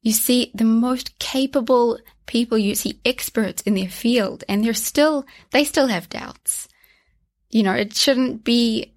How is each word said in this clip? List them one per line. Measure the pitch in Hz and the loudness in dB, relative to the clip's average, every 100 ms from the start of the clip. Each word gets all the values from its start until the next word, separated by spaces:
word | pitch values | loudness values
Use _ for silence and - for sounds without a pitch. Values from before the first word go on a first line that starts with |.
You | 226 | 0
see | 220 - 247 - | 0 2 2 0
the | 202 | 0
most | 226 226 247 254 - _ | 2 2 2 -2 -6 _
capable | - 262 269 277 233 247 240 226 - _ - | -4 -2 0 -2 2 2 4 0 -10 _ -4
people, | 226 233 220 | -2 0 0
you | 202 | 0
see | - - - | -2 -6 -4
experts | 240 254 - - 208 - | -4 -4 -4 -4 -4 -4
in | - | -2
their | 196 190 | -2 -2
field, | - 233 247 190 - - | -2 0 2 0 -6 -4
and | 202 | 0
they're | 226 | 0
still, | 226 - - 302 294 269 - _ | -2 -2 2 2 2 -6 -20 _
they | 254 | 0
still | 285 - 269 | 2 2 2
have | 185 165 | 0 -6
doubts. | - - - - - - _ _ _ _ _ _ _ _ | -14 -14 -10 -8 -8 -12 _ _ _ _ _ _ _ _
You | 220 | 0
know, | 196 | 2
it | 123 208 | 0 -2
shouldn't | - - 254 254 226 | 0 2 2 0 -4
be | - 240 233 220 - | 0 2 2 -2 -8